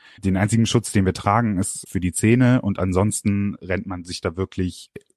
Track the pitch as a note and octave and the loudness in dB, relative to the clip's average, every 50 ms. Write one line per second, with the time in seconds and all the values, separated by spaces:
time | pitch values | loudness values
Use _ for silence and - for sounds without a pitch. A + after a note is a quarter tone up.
0 | - - - - - G2 F#2 F#2 G#2 G2+ A2 A2+ A2+ G2 - A#2 G2+ - - G#2 | -20 -20 -12 -6 -2 0 0 2 2 2 2 2 2 2 2 0 0 0 0 2
1 | F#2+ F#2 F2+ - - G2+ G2+ A#2+ A#2+ G#2+ G2+ F2+ G2 - - - - - - F#2 | 2 2 0 0 0 0 2 2 2 0 0 -2 -2 -4 -6 -12 -10 -8 -6 -4
2 | F2 F2+ - - - G#2+ A#2+ B2+ B2+ B2 B2+ B2 - G2 F#2+ - F#2+ F#2+ F2 F#2 | -2 -4 -2 2 2 4 4 6 6 4 4 2 0 -2 -2 -2 -2 0 0 2
3 | G2+ G#2 - - - G#2 G2+ G2+ G2+ G2+ - - E2 F2+ F2+ F2+ - F#2+ F#2 F2 | 0 0 0 -2 -2 -2 0 0 -2 -4 -6 -8 -6 -6 -6 -6 -6 -6 -10 -10
4 | E2 F2 E2+ - - F2+ D#2+ F#2 F#2+ - - - F#2 F2+ - - - - - - | -10 -10 -10 -6 -6 -6 -4 -4 -6 -4 -4 -4 -4 -4 -4 -8 -16 -20 -20 -20
5 | _ _ _ | _ _ _